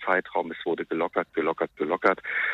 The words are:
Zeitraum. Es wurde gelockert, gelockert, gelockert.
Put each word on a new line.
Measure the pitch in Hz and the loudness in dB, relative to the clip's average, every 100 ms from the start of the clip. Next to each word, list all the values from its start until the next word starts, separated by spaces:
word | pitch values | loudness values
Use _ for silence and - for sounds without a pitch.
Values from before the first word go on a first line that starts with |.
Zeitraum. | - 92 - - 82 | 0 2 2 -2 -4
Es | - | -4
wurde | - 80 - | -2 -2 -2
gelockert, | 82 85 - 87 | -2 0 0 -2
gelockert, | - 78 82 82 - | 0 0 0 -2 -2
gelockert. | 76 87 104 95 - - - | -2 2 2 2 -2 -4 -4